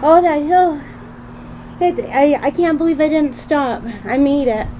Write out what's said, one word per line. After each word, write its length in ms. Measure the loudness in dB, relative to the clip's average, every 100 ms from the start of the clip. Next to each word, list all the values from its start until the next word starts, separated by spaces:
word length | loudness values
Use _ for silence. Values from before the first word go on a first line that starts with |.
Oh, 180 | 6 6
that 200 | 6 0
hill. 400 | 2 4 4 0 -10 -18 -18 -18 -20 -18 -18 -18 -18 -2
It, 200 | -2 -2 -4
I, 260 | 2 2 2
I 100 | 0
can't 260 | 0 0 2
believe 220 | 0 2
I 80 | 2
didn't 260 | 2 0 -4
stop. 480 | -2 0 0 -4 -8 -12 -4
I 120 | 0
made 300 | 2 2 0
it. 200 | -2 -4